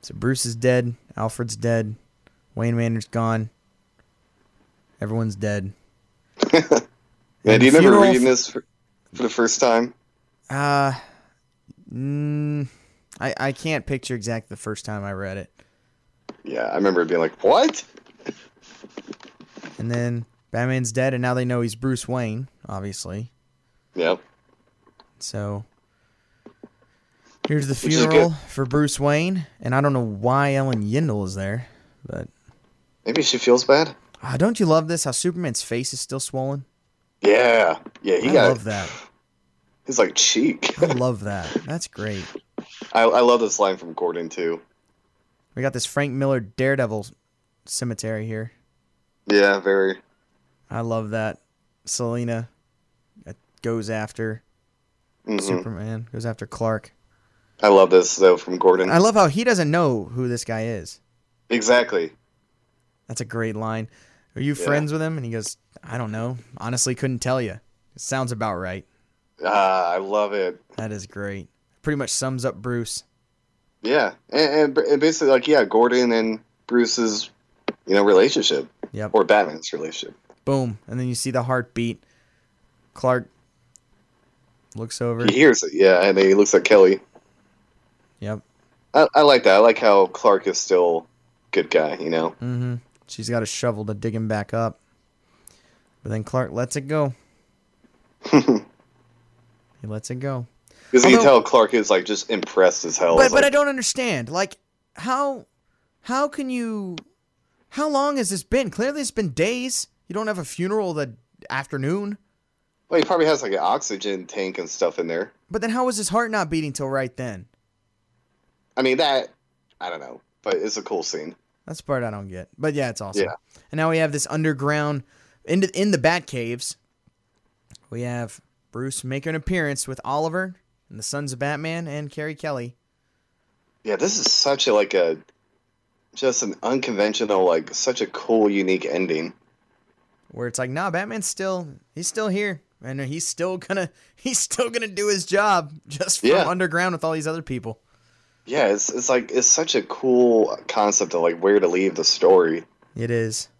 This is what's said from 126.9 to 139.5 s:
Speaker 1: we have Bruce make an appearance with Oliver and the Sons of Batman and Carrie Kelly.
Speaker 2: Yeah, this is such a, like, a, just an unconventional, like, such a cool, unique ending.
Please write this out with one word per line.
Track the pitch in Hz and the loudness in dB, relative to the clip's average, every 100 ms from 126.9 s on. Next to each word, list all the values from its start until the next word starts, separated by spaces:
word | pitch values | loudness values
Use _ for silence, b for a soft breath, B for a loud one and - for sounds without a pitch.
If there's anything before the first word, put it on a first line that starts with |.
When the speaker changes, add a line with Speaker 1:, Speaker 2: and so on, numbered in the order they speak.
| _ _ _ _ _ _ _ _ - _ | _ _ _ _ _ _ _ _ -20 _
Speaker 1:
we | 117 | -10
have | 123 120 117 - _ _ _ | -8 -8 -10 -14 _ _ _
Bruce | - 131 131 | -12 -10 -8
make | 127 135 160 | -8 -8 -6
an | 160 | -6
appearance | - 185 151 135 - | -4 -4 -2 -4 -8
with | 131 | -10
Oliver | - 143 160 170 190 185 _ _ _ | -6 -4 -2 -4 -8 -12 _ _ _
and | 107 | -14
the | |
Sons | - 143 143 | -10 -8 -8
of | 127 | -6
Batman | 139 151 160 165 165 | -6 -6 -6 -8 -8
and | 147 147 | -10 -10
Carrie | - 151 151 | -10 -10 -8
Kelly. | 156 135 120 - _ _ _ _ _ _ _ _ _ _ | -8 -8 -10 -16 _ _ _ _ _ _ _ _ _ _
Speaker 2:
Yeah, | - 101 | -6 -2
this | 190 - | 0 -2
is | - | -2
such | - 139 139 - | 0 0 0 2
a, | |
like, | 107 101 | 2 2
a, | 95 85 80 _ _ _ _ _ _ _ _ _ - | 2 0 -2 _ _ _ _ _ _ _ _ _ -4
just | 135 - | -2 -2
an | 113 - | -6 -6
unconventional, | 110 131 127 104 104 104 110 98 90 | -4 -4 -4 -2 -2 0 0 2 2
like, | 82 78 | 2 -2
such | - - 123 | -6 -4 -4
a | 104 | -6
cool, | - - 113 107 | -8 -2 2 2
unique | 101 92 92 80 | 2 0 -2 -2
ending. | 85 92 78 82 - _ | -4 -2 -4 -6 -12 _